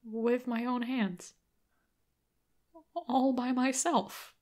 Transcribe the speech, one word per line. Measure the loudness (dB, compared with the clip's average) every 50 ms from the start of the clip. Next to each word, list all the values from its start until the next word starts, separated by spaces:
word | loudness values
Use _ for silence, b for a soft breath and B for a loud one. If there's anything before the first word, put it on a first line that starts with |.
| _
with | -8 -6 -2 0 2 2 0 0
my | -4 -4 -2 -2
own | -2 -2 -4
hands. | -2 -4 -2 -2 -2 -2 -4 -8 -14 -18 _ _ _ _ _ _ _ _ _ _ _ _ _ _ _ _ _ _ _ _ _ _ _ _ _ _ _ _ _ -20 -20 _ _
All | -10 -4 2 2 4 4 4
by | 4 2 0 0
myself. | 2 2 2 2 2 2 0 2 2 2 0 0 -10 -16 -16 -18 _ _